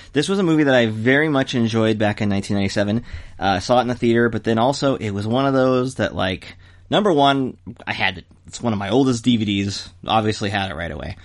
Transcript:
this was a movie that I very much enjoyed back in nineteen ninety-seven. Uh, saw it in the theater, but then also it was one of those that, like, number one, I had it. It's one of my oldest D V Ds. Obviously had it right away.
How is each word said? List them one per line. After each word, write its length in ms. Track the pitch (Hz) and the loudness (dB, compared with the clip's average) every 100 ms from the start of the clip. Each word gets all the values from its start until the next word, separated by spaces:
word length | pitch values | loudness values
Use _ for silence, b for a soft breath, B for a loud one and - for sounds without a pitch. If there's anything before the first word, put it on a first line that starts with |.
| B | B
this 160 | 143 151 | -2 0
was 100 | 196 | 2
a 60 | |
movie 200 | 175 156 | 2 4
that 120 | 143 127 | 4 4
I 120 | 113 | 4
very 420 | 110 110 139 156 | 0 2 2 2
much 260 | 135 131 127 | 0 0 0
enjoyed 420 | 113 113 110 110 | 0 2 2 2
back 240 | 104 104 | 0 0
in 60 | 107 | -2
nineteen 260 | 98 - 101 | -2 -2 -2
ninety-seven. 460 | 98 104 101 113 - B B B | -2 -2 -2 -2 -4 B B B
Uh, 200 | 95 92 | 0 0
saw 200 | - 123 | 2 2
it 40 | |
in 40 | 120 | 2
the 80 | 120 | 0
theater, 320 | 120 117 120 | 2 4 2
but 140 | 113 | 0
then 160 | 107 113 | -2 0
also 360 | 123 139 139 131 | 0 0 0 0
it 160 | 107 | -2
was 140 | 98 107 | -4 -2
one 200 | 123 139 | 0 0
of 80 | |
those 420 | 135 131 127 131 - | 2 2 2 -2 -2
that, 180 | 104 | -4
like, 420 | 87 95 92 - - b b b | -2 -4 -4 -10 -20 b b b
number 220 | 160 208 | 0 2
one, 420 | 147 139 139 127 - - - - | 4 4 2 -2 -8 -16 -12 -8
I 60 | |
had 240 | 104 98 92 | -4 -4 -4
it. 60 | - - - | -12 -20 -20
It's 140 | - | -6
one 120 | 117 | -4
of 60 | 101 | -2
my 100 | 101 | 0
oldest 340 | 120 135 120 | 2 2 2
D 140 | 127 117 | 2 0
V 80 | 104 | 2
Ds. 440 | 98 98 - - - - | 0 -2 -4 -12 -10 -2
Obviously 440 | 110 107 104 104 | 0 0 -2 -4
had 200 | 101 95 | -4 -4
it 60 | 76 | -6
right 160 | 85 | -8
away. 240 | 73 73 - | -8 -12 -14